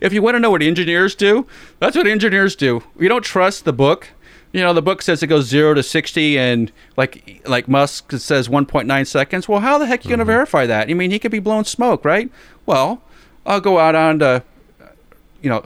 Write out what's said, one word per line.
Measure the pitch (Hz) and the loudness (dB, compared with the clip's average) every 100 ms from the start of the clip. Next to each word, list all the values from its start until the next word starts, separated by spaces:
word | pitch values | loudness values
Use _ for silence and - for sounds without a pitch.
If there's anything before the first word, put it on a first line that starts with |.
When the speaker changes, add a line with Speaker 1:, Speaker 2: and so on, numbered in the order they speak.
Speaker 1:
if | 190 | -2
you | 202 | 0
wanna | 214 240 | 0 2
know | 233 | 2
what | 185 | 2
engineers | 151 170 170 175 190 - | 0 0 -2 0 0 0
do, | 202 220 254 - - _ | 2 2 -2 -14 -20 _
that's | 185 311 | -2 0
what | 214 | 0
engineers | 214 214 190 196 - | 0 0 2 0 0
do. | 135 117 - - | -2 -2 -6 -4
You | 175 | 0
don't | 240 | 0
trust | 220 190 185 196 | -2 0 0 0
the | - | -4
book. | 123 139 175 - - - - _ | 0 0 0 -4 -20 -20 -20 _
You | 185 | -2
know, | 180 | 0
the | 170 | 2
book | 156 190 | 0 -4
says | - 165 | -2 -2
it | 151 | 0
goes | 156 127 | 0 2
zero | 139 151 147 | 2 2 2
to | |
sixty | 127 165 - - 151 143 | 0 -4 -4 -2 0 0
and, | 127 120 110 - - - | 0 0 -2 -8 -12 -4
like, | 131 - - 101 - | -4 -4 -20 -20 -4
like | 127 127 | -4 0
Musk | 139 143 - - | 0 0 -4 -10
says, | 131 - 143 117 | -10 -2 -2 0
one | 139 139 | -2 0
point | 151 120 | -2 -2
nine | 139 135 | -2 -2
seconds. | 143 139 185 175 | -2 -2 -4 -2
Well, | 208 | -2
how | 226 294 | 0 0
the | 277 | 0
heck | 247 | -4
are | |
you | - | -4
gonna | 240 | -4
Speaker 2:
Mm-hmm. | 226 | 0
Speaker 1:
verify | 226 294 160 123 | 0 0 0 0
that? | 110 107 | 0 0
I | |
mean, | 170 185 | -2 -2
he | 208 | -2
could | 233 | -4
be | 214 | -4
blowing | 196 214 214 | -2 -2 -4
smoke, | - 240 180 147 | -2 0 0 0
right? | 185 247 - - - - | -2 -2 -12 -20 -16 -2
Well, | 143 139 247 - - _ _ - | 0 0 -4 -12 -20 _ _ -4
I'll | 202 | -2
go | 196 185 | 2 4
out | 160 | 4
on | 160 160 156 | 4 2 2
to, | 147 127 127 _ _ _ - _ _ _ _ _ | 2 0 -2 _ _ _ -20 _ _ _ _ _
you | 139 | -4
know, | 113 | -4